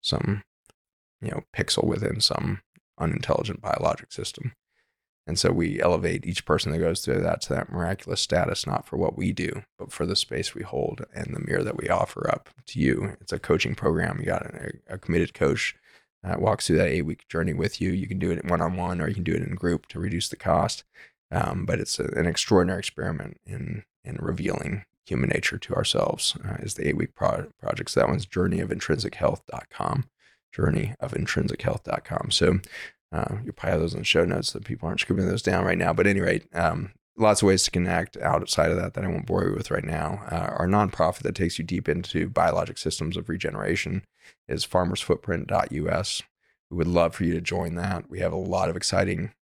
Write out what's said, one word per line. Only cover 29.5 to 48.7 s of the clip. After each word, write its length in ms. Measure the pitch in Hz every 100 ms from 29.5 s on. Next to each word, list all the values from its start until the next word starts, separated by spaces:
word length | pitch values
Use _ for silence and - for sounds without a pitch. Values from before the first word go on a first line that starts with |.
dot 180 | - -
com, 340 | - 50 - - _ _ _ _
journey 420 | - - - - 131
of 140 | -
intrinsic 480 | - - - - -
health 220 | - -
dot 200 | - -
com. 260 | - - -
So, 280 | - 82 95 - - - _ _
uh, 240 | 80 - 104
you'll 120 | 123
probably 180 | - -
have 80 | 90
those 140 | 82
in 60 | -
the 40 |
show 200 | - 78
notes 280 | 87 - -
so 80 | -
people 280 | - - 80
aren't 120 | -
scribbling 280 | - 92 92
those 140 | 98
down 220 | 92 92
right 140 | 92 87
now. 140 | 87
But 140 | 82 95
at 40 |
any 100 | 98
rate, 260 | 90 101 -
um, 380 | 85 85 87 95 _ _ -
lots 260 | 107 104
of 60 | 101
ways 160 | 95
to 60 | -
connect 460 | 90 87 85 - -
outside 540 | - 85 87 - 82
of 60 | 90
that 180 | 92
that 100 | -
I 40 | 95
won't 180 | 87 -
bore 180 | 90
you 100 | 92
with 160 | - -
right 140 | -
now. 380 | - 78 78 - -
Uh, 240 | 85 - -
our 80 | 87
nonprofit 560 | 104 101 - 80 -
that 120 | -
takes 240 | - 87 -
you 60 |
deep 240 | 82 87 -
into 400 | 82 90 - 92
biologic 500 | - 85 - 82 -
systems 380 | 80 - 80 -
of 120 | -
regeneration 760 | 87 - - 98 87 - 92 - _ - _ -
is 160 | 82
farmers 360 | - 92 90 92
footprint 480 | - 85 - 85 -
dot 240 | 90 -
U 180 | 73 78
S. 320 | 82 95 - - _ _ _ _
We 60 | 85
would 100 | 85
love 280 | 87 85
for 100 | -
you 100 | 85
to 60 | 82
join 340 | 85 90 87
that. 340 | 85 90 92 -
We 120 | 90
have 120 | 90
a 40 | 82
lot 320 | 95 92
of 80 | 90